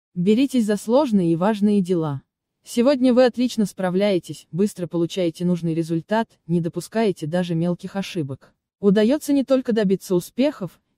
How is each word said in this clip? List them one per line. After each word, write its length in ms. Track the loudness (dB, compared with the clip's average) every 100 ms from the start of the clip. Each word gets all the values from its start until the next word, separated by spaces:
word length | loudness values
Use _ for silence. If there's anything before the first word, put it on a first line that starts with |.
| _ -2
беритесь 500 | 2 4 2 2 0
за 120 | -2
сложные 540 | 2 2 4 2 2
и 40 | 2
важные 460 | 0 2 2 2
дела. 420 | 0 -2 -2 -6 -10 _ _ _ -6
Сегодня 480 | 0 2 2 4
вы 120 | 4 4
отлично 400 | 2 -2 -2 -4
справляетесь, 840 | -2 -4 0 0 0 -4 -12 -10
быстро 360 | -2 -2 -2 -6
получаете 580 | -4 -2 -2 -4 -2 -2
нужный 300 | -2 -2 -4
результат, 520 | -2 -4 -2 -2 -2 _ -4
не 120 | -2
допускаете 680 | -2 -6 -6 -2 0 -2 -4
даже 280 | -4 -2
мелких 420 | -2 -2 -4 -6 -8
ошибок. 580 | -6 -6 -8 -10 -16 _ _ _
Удается 520 | 2 4 4 0 0
не 120 | 0
только 300 | 2 0 0
добиться 420 | 0 0 0 0 -2
успехов, 680 | -2 -2 -2 -2 -10 -14 _